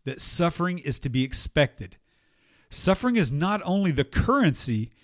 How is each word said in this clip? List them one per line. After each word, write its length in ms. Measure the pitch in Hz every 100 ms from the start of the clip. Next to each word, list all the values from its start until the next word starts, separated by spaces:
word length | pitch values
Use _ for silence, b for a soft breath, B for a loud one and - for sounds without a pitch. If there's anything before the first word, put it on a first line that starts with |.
that 160 | - 131
suffering 580 | - - 170 - 180 180
is 220 | - 120
to 80 | 139
be 160 | 127
expected. 720 | 131 - - - 143 - 92 - b b b b b b b
Suffering 460 | - 170 190 247 240
is 160 | 143
not 280 | 143 180 208
only 260 | 175 196 196
the 140 | 139
currency 880 | 135 - - 277 160 123 - 110 110 b